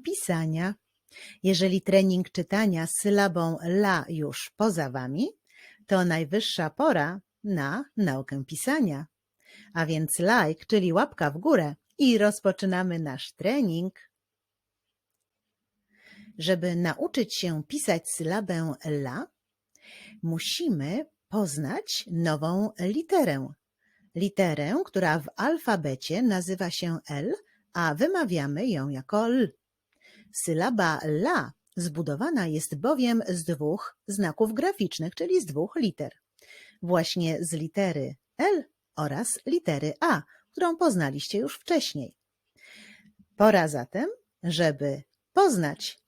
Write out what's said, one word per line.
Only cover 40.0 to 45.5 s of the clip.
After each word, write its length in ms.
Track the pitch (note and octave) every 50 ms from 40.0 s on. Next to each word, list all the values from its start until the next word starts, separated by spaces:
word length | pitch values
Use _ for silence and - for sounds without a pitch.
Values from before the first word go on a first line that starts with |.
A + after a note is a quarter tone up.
A, 220 | D4+ E4+ C4 D3+ - - - _ _ _
którą 260 | _ - F#4 F4 E4
poznaliście 640 | E4 F4+ D#4+ A3 F3+ D#3 C#3 C#3 C#3+ - - - G3+
już 200 | B3 C#4 - -
wcześniej. 560 | - - F4 D4+ - - - D3+ B2+ - - _ _ _ _ _ _ _ _ _ - - - - - - - - _ - _ _ - _ _
Pora 320 | - G3+ A3 G3+ F#3+ E3 D#3
zatem, 380 | D3 C#3 A#2+ - - F#3 C4+ F#4+ A#4 - _ _ _ _ -
żeby 600 | E3+ E3 D#3 F3 D#3+ D3 C3+ C#3+ C#3+ C3+ C#3+ - _ _ _ _ _ _
poznać 680 | F4+ G4+ F#4+